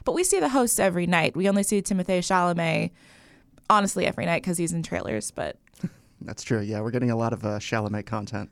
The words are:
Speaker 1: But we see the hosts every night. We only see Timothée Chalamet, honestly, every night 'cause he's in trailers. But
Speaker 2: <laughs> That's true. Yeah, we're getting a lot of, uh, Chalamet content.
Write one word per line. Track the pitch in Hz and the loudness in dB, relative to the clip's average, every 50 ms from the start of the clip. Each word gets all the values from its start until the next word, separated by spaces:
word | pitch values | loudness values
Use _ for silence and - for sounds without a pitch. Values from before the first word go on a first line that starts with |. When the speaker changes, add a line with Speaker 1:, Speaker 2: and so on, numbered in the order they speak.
| - | -4
Speaker 1:
But | 262 - | -2 0
we | 330 370 | 2 2
see | - 392 381 | 2 2 2
the | 311 285 | 2 2
hosts | 254 277 240 233 - - | 4 4 4 4 2 2
every | - 190 175 180 175 | 2 2 2 2 2
night. | 175 175 170 160 - - | 2 2 4 2 2 2
We | - 185 196 | 2 2 2
only | 196 202 196 | 2 2 2
see | - 214 202 | 2 0 0
Timothée | 190 - 202 185 180 - 185 180 | 0 0 -2 -2 0 0 0 0
Chalamet, | 175 - 190 180 180 175 175 170 165 165 160 165 170 175 - - - - - - - - - _ _ _ _ - - - | 2 2 2 4 4 2 2 0 0 0 0 0 -2 -4 -6 -12 -20 -20 -20 -20 -20 -20 -20 _ _ _ _ -6 2 4
honestly, | 214 208 202 196 - 190 175 | 4 4 4 2 0 0 0
every | - - - - | 0 0 -2 -2
night | 170 170 - - | -2 -2 0 -2
'cause | 185 175 175 | -2 -2 0
he's | 170 170 175 | 0 0 0
in | 165 160 | -2 -2
trailers. | - - - - - - - - - | -4 -4 -6 -4 -4 -4 -4 -6 -8
But | - - - 76 - - _ _ _ - | -8 -8 -8 -8 -8 -12 _ _ _ -8
Speaker 2:
<laughs> | - - - - _ _ _ _ | -8 -8 -8 -12 _ _ _ _
That's | - - 107 - - | -14 -14 -12 -10 -4
true. | - 120 107 | -2 -2 -2
Yeah, | 101 104 107 104 | 0 -2 -4 -4
we're | 107 120 | -4 -2
getting | 117 123 123 120 | -2 0 0 0
a | 117 | 2
lot | 113 117 113 113 | 0 0 0 -2
of, | 101 107 | -2 -4
uh, | 104 104 113 | -4 -4 -4
Chalamet | - - 120 110 107 101 104 104 101 | -4 -2 -2 -2 -2 -2 -4 -4 -4
content. | - 113 110 101 - 117 101 104 - | -6 -6 -6 -6 -6 -8 -8 -10 -10